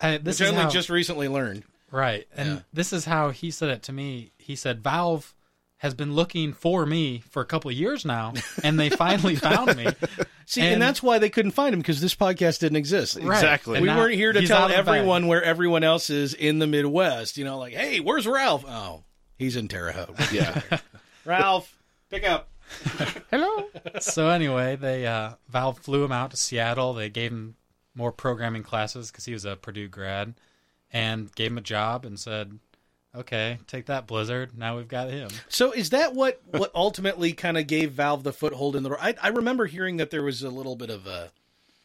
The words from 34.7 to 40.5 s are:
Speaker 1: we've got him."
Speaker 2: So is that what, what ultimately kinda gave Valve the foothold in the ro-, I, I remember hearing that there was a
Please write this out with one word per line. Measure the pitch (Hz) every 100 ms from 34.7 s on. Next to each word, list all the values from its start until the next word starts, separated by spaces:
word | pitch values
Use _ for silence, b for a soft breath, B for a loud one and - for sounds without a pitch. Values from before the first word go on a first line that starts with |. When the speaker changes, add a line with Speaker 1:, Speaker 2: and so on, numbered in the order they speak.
| 120
Speaker 1:
we've | 117
got | 123 131
him." | 139 110 107 -
Speaker 2:
So | - 262
is | 254 185
that | 277 285
what, | 254 262 254 -
what | 156 196
ultimately | 170 202 196 196 180 170
kinda | 170 175 165
gave | 147 156 156
Valve | 131 143 143
the | 139
foothold | - 151 131 143 139
in |
the | 135
ro-, | 143
I, | 202 226
I | 196
remember | 233 233 254 190
hearing | 175 185 165
that | 151
there | 156
was | 143 123
a | 131